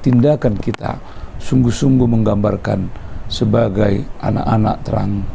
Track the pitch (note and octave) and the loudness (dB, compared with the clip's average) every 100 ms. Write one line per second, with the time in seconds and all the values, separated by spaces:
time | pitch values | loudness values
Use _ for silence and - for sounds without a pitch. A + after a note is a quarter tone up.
0 | C3+ B2 C3+ D3+ B2+ G2+ - - - - | 4 4 4 4 0 0 -4 -4 -6 -8
1 | - - - - - B2+ A#2+ - C#3 C3 | -12 -12 -12 -8 0 2 2 2 2 4
2 | A#2+ A#2 G#2+ G#2 G#2 F#2+ G#2+ G2 F2+ - | 4 2 2 2 0 0 -2 -2 -4 -8
3 | - - - - A2 A#2 A2+ F#2+ G#2 G2+ | -10 -8 -6 -2 2 2 2 2 2 0
4 | - - - - - A2+ G#2 - - - | -4 -6 -4 -2 0 2 2 0 -2 -2
5 | G2+ G2+ G2 | 0 -2 -4